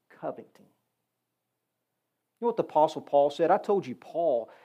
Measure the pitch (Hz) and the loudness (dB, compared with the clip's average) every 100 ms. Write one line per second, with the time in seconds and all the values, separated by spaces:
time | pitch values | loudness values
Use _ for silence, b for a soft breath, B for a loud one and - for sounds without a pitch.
0 | _ - 160 - - _ _ _ _ _ | _ -12 -10 -10 -18 _ _ _ _ _
1 | _ _ _ _ _ _ _ _ _ _ | _ _ _ _ _ _ _ _ _ _
2 | _ _ _ _ 233 226 160 156 151 139 | _ _ _ _ -4 -2 0 2 2 0
3 | - 143 143 143 165 196 - 202 127 117 | 0 2 2 2 2 2 2 -2 -2 -12
4 | - 156 170 120 110 B | -10 -4 0 0 -4 B